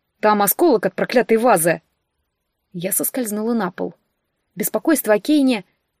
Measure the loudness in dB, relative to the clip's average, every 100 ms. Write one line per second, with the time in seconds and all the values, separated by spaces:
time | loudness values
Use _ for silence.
0 | _ -2 0 2 0 2 2 2 0 -4
1 | -2 0 2 2 4 2 2 -2 _ _
2 | _ _ _ _ _ _ _ -10 -6 -6
3 | -6 -6 -6 -6 -4 -4 -4 -6 -12 -12
4 | _ _ _ _ _ -10 -6 -4 0 0
5 | 2 0 2 2 2 -2 -6 _ _ _